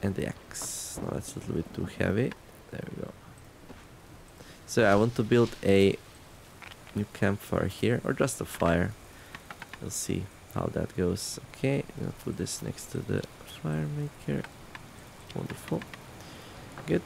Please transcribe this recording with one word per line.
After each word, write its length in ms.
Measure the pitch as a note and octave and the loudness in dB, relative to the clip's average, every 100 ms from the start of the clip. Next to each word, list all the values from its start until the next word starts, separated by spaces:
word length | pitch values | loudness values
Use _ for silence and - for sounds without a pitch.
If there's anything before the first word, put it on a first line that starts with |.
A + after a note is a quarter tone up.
And 100 | G2 | 0
the 140 | F#2+ - | 0 -2
axe. 720 | - - - - - - - | -4 -10 -8 -6 -6 -8 -6
No, 80 | - | -4
that's 260 | - - - | -4 -6 -10
a 40 | |
little 160 | - D#2 | -4 -4
bit 180 | E2+ | -2
too 120 | - F2+ | -4 -6
heavy. 480 | - F#2 F#2+ B2+ - - - - | 0 2 4 0 -4 -16 -20 -14
There 140 | - - - | -10 -10 -8
we 60 | |
go. 100 | - - - - - - - - - - - - - - - - - | -10 -12 -18 -20 -20 -20 -20 -18 -18 -20 -20 -20 -20 -20 -20 -18 -2
So 140 | - | 4
yeah, 100 | G#2+ | 8
I 40 | G2+ | 8
want 200 | A2+ A#2+ | 6 4
to 80 | |
build 320 | A2 B2 A#2 - | 6 8 6 4
a 340 | - G2 G2 - - - - - - - - - - | 6 8 8 6 -4 -20 -20 -20 -20 -18 -16 -16 -6
new 120 | - G#2 | -4 -2
campfire 540 | - G2+ G2+ - F2+ F2+ | 2 2 2 2 2 2
here, 340 | - G#2+ B2 | 2 2 2
or 100 | - | 2
just 260 | - C#3+ - | 2 2 0
a 60 | - | -6
fire. 460 | - E2+ E2+ F#2+ G#2+ - - - - - - - - | 2 6 6 4 -2 -14 -18 -16 -16 -16 -16 -14 -10
We'll 100 | - | -8
see 340 | - - F#2 G2 - - | -6 -2 -2 -2 -12 -8
how 120 | - E2+ | -2 0
that 220 | E2 D#2+ - | 0 -2 0
goes. 440 | F2+ F#2 - - - - | 0 0 -4 -8 -12 -2
Okay, 300 | C3+ C#3 - - | 0 0 -2 -6
I'm 60 | |
gonna 100 | - - | -8 -6
put 140 | - - | -6 -4
this 240 | F#2+ - | -4 -4
next 300 | - - - | -6 -8 -8
to 80 | - | -6
the 240 | - G2 - - - - | -2 -2 -2 -12 -16 -8
fire 240 | D#3+ D#3 - D3 | -4 -2 -2 -4
maker. 460 | D3 - - C#3+ - - - - - - - - - | -6 -6 -4 -4 -4 -12 -16 -16 -16 -18 -18 -18 -10
Wonderful. 480 | - - - - - - - - - - - - - - - D#3 | -8 -6 -8 -4 -4 -4 -14 -16 -16 -16 -16 -16 -16 -14 -12 0
Good. 160 | F3 | 0